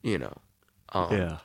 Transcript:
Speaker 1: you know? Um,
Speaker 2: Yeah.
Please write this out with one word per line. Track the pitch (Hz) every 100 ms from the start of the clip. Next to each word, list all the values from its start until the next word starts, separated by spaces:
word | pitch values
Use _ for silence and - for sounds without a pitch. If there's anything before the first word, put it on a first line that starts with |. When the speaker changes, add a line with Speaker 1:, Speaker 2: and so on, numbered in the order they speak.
Speaker 1:
you | - 87
know? | 55 - _ _ _ _ -
Um, | 95 87 104
Speaker 2:
Yeah. | 87 78